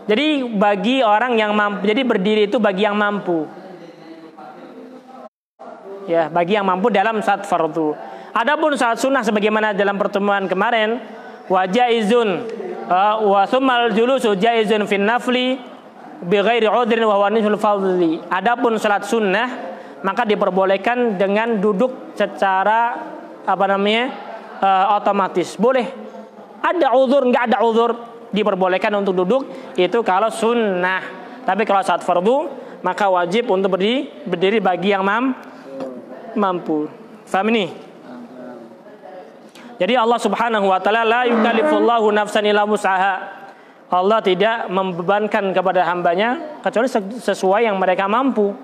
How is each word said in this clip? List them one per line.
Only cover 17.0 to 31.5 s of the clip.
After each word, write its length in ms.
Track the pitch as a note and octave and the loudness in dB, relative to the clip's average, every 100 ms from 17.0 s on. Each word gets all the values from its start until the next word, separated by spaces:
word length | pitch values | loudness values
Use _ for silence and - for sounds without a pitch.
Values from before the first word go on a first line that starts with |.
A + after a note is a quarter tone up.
| A3 | 2
wa 120 | G3+ | 2
huwa 100 | G3+ | 2
nisful 300 | A3 G#3 G#3 | 2 0 0
fadli. 600 | G#3+ G#3 F#3+ F3+ E3+ E3 - | 0 2 0 2 0 0 -4
Adapun 480 | F3+ F#3+ A#3+ B3+ A3 | -2 0 2 0 0
salat 240 | G#3+ G3+ G3 | 0 0 0
sunnah, 400 | A#3 G#3 F#3+ B3 B3+ - - - - | 0 2 0 -2 -6 -12 -14 -16 -8
maka 200 | F#3+ G3 A#3 | -6 -2 0
diperbolehkan 920 | G#3 G3+ F#3 F#3+ G3 G3 A#3+ A#3+ F#3 | 2 2 2 2 2 0 0 0 0
dengan 400 | G3 G3+ A#3 A3 | 0 0 0 0
duduk 560 | G#3 F#3+ B3+ B3+ - - | 0 2 0 -2 -14 -4
secara, 800 | G3+ - G3 F#3+ G3 A3 A#3+ B3+ - - - - | -4 0 0 2 2 2 0 -4 -10 -14 -16 -12
apa 220 | - F#3 F#3+ | -4 0 2
namanya, 440 | G3 G3+ A3 B3+ - - - - - | 2 2 0 0 -6 -14 -16 -16 -2
eh, 220 | G3 F#3+ G3 G#3 | 2 2 2 2
otomatis. 560 | G#3 G3+ F#3 F#3 D#3+ - | 2 0 0 -2 -4 0
Boleh. 280 | A3 C4 A3 - - - - - - - | 2 2 -2 -8 -16 -18 -20 -20 -20 -4
Ada 320 | D#4 F4 C#4+ A#3+ | -2 2 2 4
uzur, 320 | C4+ C#4 B3+ | 4 4 4
nggak 160 | B3 A#3+ | 2 2
ada 60 | G#3 | 2
uzur, 280 | A3+ A3+ A#3 A3+ - - - | 2 4 2 0 -8 -18 -6
diperbolehkan 600 | G3 G#3+ F#3+ F#3 F#3 G#3+ G#3 | -2 0 2 2 2 0 0
untuk 240 | G3 F3+ | 0 0
duduk. 200 | F3+ B3+ C#4 - - - | 2 0 -2 -12 -10 0
Itu 240 | F3+ A#3 | 0 2
kalau 300 | A3 F#3 A3 | 0 2 0
sunnah. 720 | - A3 A#3+ G#3+ F#3 F3+ F#3 - - - - | 0 0 2 0 0 0 -2 -6 -14 -18 -10
Tapi 240 | - | -4